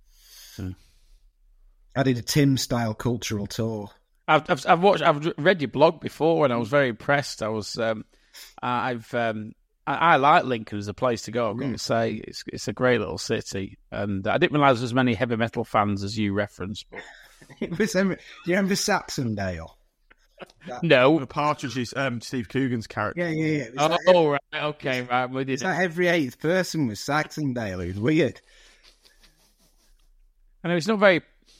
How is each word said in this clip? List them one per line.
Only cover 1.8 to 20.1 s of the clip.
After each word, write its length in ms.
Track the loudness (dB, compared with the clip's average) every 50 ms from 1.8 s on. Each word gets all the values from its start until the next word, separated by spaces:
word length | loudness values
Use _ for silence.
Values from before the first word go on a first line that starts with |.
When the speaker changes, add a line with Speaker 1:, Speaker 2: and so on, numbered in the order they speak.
| _ _ -4
Speaker 2:
I 100 | 0 2
did 140 | 2 2 0
a 20 |
Tim-style 720 | -2 0 2 4 4 4 4 2 0 -2 -4 -2 -2 -4 -4
cultural 520 | -4 -4 -4 -4 -4 -4 -6 -6 -6 -6
tour. 440 | -6 -6 -6 -4 -4 -4 -6 -8 -12 -16 _ _ _ _ _ _ 2
Speaker 3:
I've, 200 | 2 2 2 0
I've, 160 | -2 -2 2
I've 160 | 4 4 6
watched, 220 | 6 4 4 4 4
I've 300 | 2 2 2 0 -4 -4 0
read 240 | 2 2 2 2
your 60 | 0 -4
blog 320 | 2 4 4 4 4 2
before, 460 | -6 -12 -4 0 2 2 4 4 4
and 80 | 2 2
I 20 |
was 140 | 0 -2 0
very 180 | 2 2 2 2
impressed. 560 | -2 -4 -2 0 0 0 0 -4 -6 -6 -6
I 60 | -4
was, 280 | -4 -4 -6 -6 -6 -2
um, 280 | -2 -2 -2 -4 -8 -14 _ _ _ _ -20 -20 -20 -20 -16 -10
I, 300 | -6 -4 -4 -2 -2 -4
I've, 220 | -4 -6 -8 -6 -4
um, 380 | -2 -2 -2 -2 -4 -8 -12 -14 _ _ _ _ _ _
I, 100 | -6 -2
I 200 | 2 4 4 6
like 300 | 6 6 6 6 6 4
Lincoln 320 | 2 -2 -4 -4 -6 -8 -8
as 100 | -6 -8
a 60 | -6
place 300 | -2 -2 -2 -2 -2 -4
to 80 | -6
go. 180 | -4 -2 -2 -2
I've 60 | -2 -4
got 100 | -4 -6
Speaker 2:
Mm. 60 | -6
Speaker 3:
to 60 | -6
say, 340 | -4 -2 0 0 0 0 -4 -6 -10
it's, 200 | -12 -16 -14 -14 -12
it's 220 | -12 -10 -8 -8
a 40 | -4
great 280 | 0 2 2 2 2
little 160 | 0 -2 -6 -6
city, 600 | -4 -4 -4 -4 -4 -6 -8 -8 -8 -8 -12 -16 _ _
and 340 | -8 -6 -4 -4 -4 -4 -2
I 120 | 0 0 2
didn't 160 | 2 2 2
realise 240 | 4 4 4 4 4
there 60 | 2
was 0 |
as 100 | 0 0
many 220 | 2 2 2 2
heavy 200 | 0 0 -2 0
metal 300 | -2 -2 -2 -2 -4 -6
fans 360 | -2 0 0 2 2 0 -2
as 160 | -4 -6 -4 -2
you 140 | -2 0
referenced. 540 | 0 -2 -4 -4 -6 -10 -10 -10 -10 -12 -14 _
But 120 | -18 -18 -18
Speaker 2:
<laughs> 60 | -18 -20 -20 -20 -20 -20 _ -20 -20 -14 -10
It 180 | -10 -6 -2 -2
was, 160 | -2 0 2
um, 140 | 2 2 0
do 60 | 0 -4 -8 -16 -20 -10 -4
you 100 | -2 0
remember 180 | 0 0 0 0
Saxondale? 1000 | -2 0 0 0 -2 -2 -6 -6 -4 -4 -4 -4 -4 -4 -4 -6 -8 -10 -14 -18 _ _ _ _ _ _ _